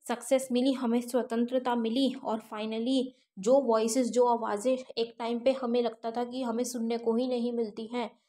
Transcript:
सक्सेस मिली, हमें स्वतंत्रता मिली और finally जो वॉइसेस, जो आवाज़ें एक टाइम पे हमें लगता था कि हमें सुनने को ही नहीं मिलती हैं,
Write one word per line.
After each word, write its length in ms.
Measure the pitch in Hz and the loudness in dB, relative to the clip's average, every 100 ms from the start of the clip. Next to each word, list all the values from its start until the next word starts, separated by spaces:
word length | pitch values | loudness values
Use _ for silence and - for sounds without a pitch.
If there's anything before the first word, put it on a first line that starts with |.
| - | -8
सक्सेस 400 | 240 - 262 262 | -6 0 0 2
मिली, 200 | 240 262 | 0 2
हमें 300 | 254 240 240 | 2 2 0
स्वतंत्रता 760 | 240 254 226 233 240 254 254 240 | 0 -2 0 0 0 0 0 0
मिली 380 | 226 233 269 | 0 2 0
और 260 | - - 220 - | 0 -4 -4 -4
finally 500 | 214 220 220 233 269 269 - _ - | -8 -6 -4 0 0 0 -6 _ -4
जो 220 | 190 269 | 4 4
वॉइसेस, 480 | 247 220 226 240 233 | 6 2 2 2 2
जो 160 | 233 240 | 4 4
आवाज़ें 520 | 233 220 208 240 254 254 - | 4 0 -2 0 -2 -4 -6
एक 180 | 233 - | -6 -4
टाइम 200 | 233 240 | -4 0
पे 120 | 254 | 0
हमें 300 | 262 247 240 | 0 0 0
लगता 300 | 240 - 233 | 0 -2 -6
था 120 | 233 | -4
कि 180 | 240 254 | -4 -4
हमें 220 | 240 226 | -4 -2
सुनने 340 | 247 240 226 233 | -2 -4 -2 -2
को 180 | 233 226 | 0 0
ही 120 | 254 | 2
नहीं 240 | 247 240 | 0 -2
मिलती 360 | 233 220 208 220 | -2 -2 -4 -8
हैं, 320 | 247 220 - | -4 -6 -8